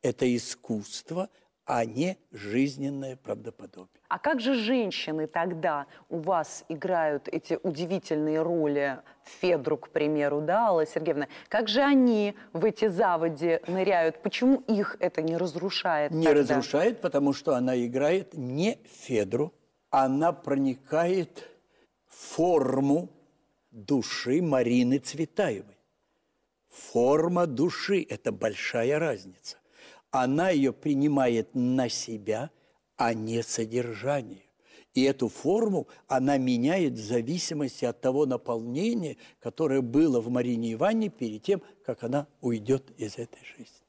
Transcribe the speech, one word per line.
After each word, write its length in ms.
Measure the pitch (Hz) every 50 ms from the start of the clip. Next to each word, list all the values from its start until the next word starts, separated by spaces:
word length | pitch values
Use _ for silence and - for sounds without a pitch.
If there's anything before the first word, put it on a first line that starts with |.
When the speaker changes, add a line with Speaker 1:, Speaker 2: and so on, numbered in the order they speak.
| -
Speaker 1:
Это 220 | 135 120 - 135 127 123
искусство, 920 | 120 - - - _ _ - 117 107 104 - - - - - 160 175 190 - _ _ _ _ _ _ _
а 200 | - - 120 117
не 320 | 113 107 120 156 180 185 _ _ _
жизненное 840 | - 107 101 101 104 123 135 143 135 135 139 139 143 139 135 135 127
правдоподобие. 720 | 127 _ - 107 110 110 117 - _ 107 98 - - 92 _ _ _ _ _
Speaker 2:
А 100 | - 180
как 220 | _ 285 330 262
же 140 | 220 247 277
женщины 720 | 240 214 214 262 254 226 190 170 - - - 156 156 156
тогда 600 | 156 - 170 165 175 175 160 160 175 151 147 143 - - - - _
у 100 | - 165
вас 440 | 156 170 190 170 156 - - - - _
играют 580 | 165 151 - 185 185 170 160 156 147 143 - -
эти 300 | - 185 - - 170 - -
удивительные 800 | 190 160 139 175 165 190 185 - - 165 151 151 156 156 156
роли, 600 | 160 160 175 170 156 147 143 143 143 139 135 123 - - - _ _ - - -
Федру, 360 | - 180 170 151 131 135 151
к 140 | 143 - -
примеру, 500 | _ 160 151 147 156 151 143 143 143 147
да, 280 | 151 151 175 208 240 220
Алла 180 | 185 165 156
Сергеевна? 420 | 156 - 160 160 170 156 143 143 - - - - -
Как 200 | - 214 220 208
же 140 | 190 247 285
они 520 | 277 285 269 254 247 233 214 208 202 202 - - - -
в 100 | 165 165
эти 240 | 220 208 - - 220
заводи 720 | 180 175 220 190 175 160 160 170 160 139 160 170 165 165 -
ныряют? 560 | - 175 190 185 190 196 175 165 160 160 - -
Почему 380 | 208 - - 247 254 277 254 -
их 300 | - 226 202 202 - - -
это 200 | - 180 - -
не 160 | 160 165 165
разрушает 720 | 170 180 180 143 170 170 196 - - - 185 165 151 147 147 -
Speaker 1:
Не 120 | 156 165
Speaker 2:
тогда? 140 | 160 147 147
Speaker 1:
разрушает, 640 | 143 120 151 139 120 - - 143 175 220 247 - -
потому 320 | 175 - 143 143 143 139
что 200 | - - - 143
она 220 | 123 123 127 127 123 120
играет 480 | 120 120 131 143 147 175 190 185 - -
не 460 | 160 127 123 127 143 175 214 - - - - - - -
Федру, 500 | - 127 110 104 95 - 120 147 165 _ _ _ _ _ _ _ _
она 420 | - 135 135 131 131 139 156 170 175
проникает 1160 | - - - 143 139 139 135 127 127 - - - 156 170 175 185 190 170 - - - - - - _ _ _ _ _ _ _ _ _ _
в 80 | _ - - - - -
форму 760 | - 160 180 175 156 135 123 123 135 135 139 143 160 180 180 - _ _ _ _ _ _ _ _ _ _ _
души 680 | _ 113 101 - 143 131 110 - - - - 123 127 165
Марины 580 | 180 165 139 131 123 120 120 123 123 120 131 143
Цветаевой. 800 | - - - 139 165 - _ - 208 165 113 98 - - - _ _ _ _ _ _ _ _ _ _ _ _ _ _ _ _ _ _ _
Форма 760 | - - - - - 117 120 131 143 156 160 170 180 175 175
души — 600 | 165 131 117 147 175 - - - - 202 185 - -
это 240 | - - _ 131 107
большая 640 | 95 - 110 101 - - - - 120 113 123 147 151
разница. 580 | 165 160 123 98 92 98 90 _ _ - - _ _ _ _ - - - - - _ _
Она 380 | - 135 127 123 135 151 175 190
её 220 | 180 147 139 131 117
принимает 840 | - - 156 143 135 139 151 147 139 131 123 117 113 110 - -
на 340 | 131 123 123 127 131 127 117
себя, 600 | - - - - 113 107 101 101 107 110 131 156 _ _ _ _ _ _ _ _ _
а 180 | - 120 117 117
не 280 | 113 107 110 113 117 113
содержание. 1000 | - - - 113 110 113 123 123 120 113 104 117 135 143 143 120 107 101 95 _ _ _ _ _ _ - - - _ _
И 80 | 131 131
эту 260 | 135 135 - 123 110
форму 580 | - - - 143 185 220 226 214 196 170 - - - - _ _
она 300 | 135 131 127 135 143 139
меняет 560 | 131 127 127 120 120 143 170 196 175 143 120
в 100 | 117 107
зависимости 800 | 104 120 120 113 120 165 180 - - 165 147 147 131 - - -
от 160 | 120 117 -
того 260 | - 127 131 139 151
наполнения, 880 | 131 131 120 - - 120 117 113 120 120 143 190 226 240 226 180 147 113 _ - - _ _
которое 440 | - 120 - - 165 147 135 135 131
было 380 | 117 117 143 160 160 131 120
в 100 | 110 120
Марине 420 | 123 123 120 123 120 117 117 113 113
Ивановне 360 | 110 151 196 226 226 220 202
перед 320 | - - 127 113 107 107 _
тем, 200 | - 202 180 - - - _ _
как 200 | - 120 - -
она 220 | 117 127 147 143 _ _ _
уйдёт 500 | - 127 117 110 104 110 135 135 131 - - -
из 200 | 113 107 - -
этой 260 | 120 - - - -
жизни. 400 | - - - 247 - - - _